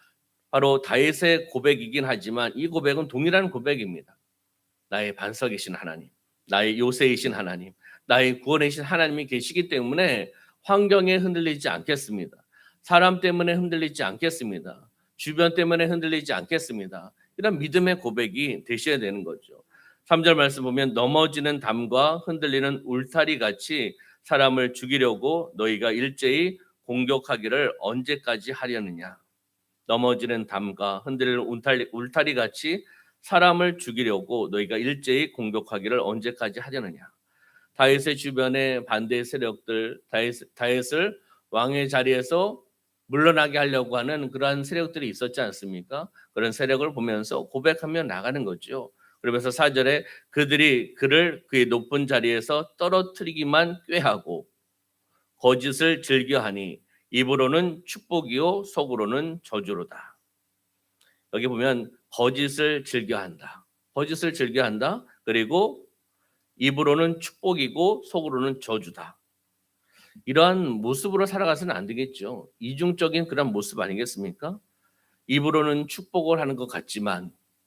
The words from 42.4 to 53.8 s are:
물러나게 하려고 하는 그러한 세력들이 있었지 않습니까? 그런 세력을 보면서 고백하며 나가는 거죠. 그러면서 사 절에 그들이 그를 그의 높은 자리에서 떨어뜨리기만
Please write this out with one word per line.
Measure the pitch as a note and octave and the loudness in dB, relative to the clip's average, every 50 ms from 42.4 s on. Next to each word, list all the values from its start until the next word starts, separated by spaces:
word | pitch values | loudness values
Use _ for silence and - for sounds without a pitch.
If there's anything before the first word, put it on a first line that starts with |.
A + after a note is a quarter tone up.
| F#3+ G#3 B3 - _ _ _ _ _ _ _ _ _ | 0 0 -2 -8 _ _ _ _ _ _ _ _ _
물러나게 | - B2+ C#3+ D#3 E3 E3 D#3 D3+ D3+ C#3 D3 | -4 0 4 6 6 6 6 4 2 2 0
하려고 | C#3+ C#3+ C3+ C3 B2+ A#2 B2 | 0 2 2 0 0 0 -2
하는 | B2 A#2+ C3 D3+ D3+ C#3 B2+ | -2 0 -2 -2 -4 -4 -6
그러한 | - C3 C#3 C#3 C#3 C#3+ C#3 | -4 -2 0 0 0 -2 -4
세력들이 | C#3 F3+ E3+ E3 D#3+ E3 D#3+ C#3+ A#2 | -4 -4 -4 -4 -4 -4 -6 -6 -6
있었지 | F#2+ - B2 A#2+ B2 - | -6 -6 -6 -6 -4 -4
않습니까? | B2 G#2 F#2+ - - G2 F#2+ F2+ F2 - - D3 E3 - _ - _ _ _ | -4 -4 -6 -8 -12 -10 -10 -12 -12 -10 -10 -10 -10 -12 _ -20 _ _ _
그런 | - A2 A2+ A2 | -2 -2 -2 -2
세력을 | - C#3 C3 C3+ C3 D3 D#3 D3 | -2 0 0 2 0 0 -2 -4
보면서 | C3 A#2 A#2 A2 G#2+ G#2+ - - C3+ - | -4 -4 -2 -2 -4 -4 -4 -6 -6 -6
고백하며 | - - C3+ C3 D#3+ D#3 E3 D#3+ D#3 D#3+ E3 D#3 | -6 -8 0 2 2 2 2 -2 -4 -4 -4 -4
나가는 | A#2+ F#2 F#2 G2 A#2+ C3+ C#3+ B2 | -4 -6 -6 -4 -4 -4 -2 -4
거죠. | G2 F#2 F2 - - A#2+ C3+ A#2+ - _ _ _ _ _ _ | -4 -6 -8 -10 -10 -10 -10 -10 -12 _ _ _ _ _ _
그러면서 | - A#2+ A#2+ B2 A#2+ B2+ B2 | -4 -2 -2 0 -2 -2 2
사 | - D#3 D3 C#3 | 2 2 4 4
절에 | C3+ B2+ C3+ C#3+ D3 - - - - - _ | 4 4 4 2 2 -2 -6 -14 -20 -20 _
그들이 | - D3 D3 C#3+ D3+ D3 D#3 D3+ C3+ B2 - - - | 0 0 2 4 4 6 6 6 6 4 2 -2 -2
그를 | - C#3 C#3 C#3 D#3+ F3 F3 D3+ - - | -2 2 4 6 6 4 4 0 -4 -8
그의 | _ - C3 B2 | _ 2 4 4
높은 | A#2+ A#2+ A#2+ A#2 - D3 C#3+ C#3+ B2+ | 4 2 0 0 -2 -2 -2 0 2
자리에서 | C#3 A#2+ A2+ A#2 A#2 A2+ A2+ - D3 D3+ D3+ - _ | 2 2 2 2 2 0 0 0 -2 -2 -2 -6 _
떨어뜨리기만 | - F3 F3 F#3 F#3 F#3 F#3 - - F#3+ E3 D#3+ D#3 D3+ C#3+ C#3+ D#3 E3+ E3+ F3+ F3 | -2 0 2 2 2 2 0 -6 -8 -8 -8 -6 -4 -2 2 4 4 2 2 -2 -8